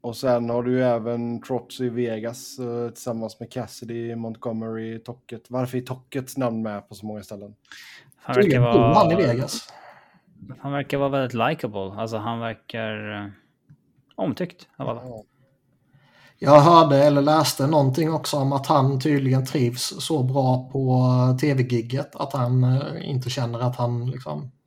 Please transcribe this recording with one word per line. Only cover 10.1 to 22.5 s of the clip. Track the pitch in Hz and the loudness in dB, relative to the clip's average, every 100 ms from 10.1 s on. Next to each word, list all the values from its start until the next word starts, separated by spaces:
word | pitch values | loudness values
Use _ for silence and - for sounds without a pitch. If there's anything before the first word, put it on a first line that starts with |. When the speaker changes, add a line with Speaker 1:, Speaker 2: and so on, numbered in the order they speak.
| _ _ _ - - | _ _ _ -20 -14
Speaker 2:
han | 139 | -6
verkar | 143 135 143 | -6 -4 -2
vara | 139 | 0
väldigt | 139 127 | 0 -2
likable. | 117 120 156 117 104 95 101 | 0 0 0 -6 -8 -10 -8
Alltså, | 113 113 | -6 -6
han | 110 117 | -6 -6
verkar, | 113 107 _ 117 110 107 107 104 | -6 -10 _ -8 -6 -8 -8 -10
eh, | 101 101 _ _ _ - _ _ _ | -10 -16 _ _ _ -20 _ _ _
omtyckt | - 180 120 180 - - _ | -8 -6 -4 -8 -10 -20 _
av | 127 | -8
alla. | 117 | -8
Speaker 1:
Ja. | 127 113 107 _ _ _ _ _ _ _ _ _ - _ | -10 -16 -18 _ _ _ _ _ _ _ _ _ -20 _
Speaker 3:
Jag | - 147 | 8 10
hörde | 147 170 160 139 | 10 8 8 6
eller | 147 143 | 6 6
läste | 143 156 143 - 139 | 4 4 2 0 2
någonting | 156 135 131 160 | 4 2 2 -2
också | 156 - 151 | -2 -4 -2
om | 135 | 0
att | 139 135 | -2 2
han | 156 135 135 | 4 4 2
tydligen | 156 143 135 131 127 | 2 2 2 0 0
trivs | 156 120 123 - - | 0 0 0 -8 -8
så | - 156 | -4 -2
bra | 127 135 131 127 - | 0 0 2 0 -2
på, | 139 131 127 127 127 127 | -4 0 2 4 4 4
eh, | 127 | 2
T | 151 | 2
V-gigget | 135 120 123 117 131 - - | 2 2 0 -2 -6 -6 -8
att | 147 | -8
han, | 139 123 | -4 0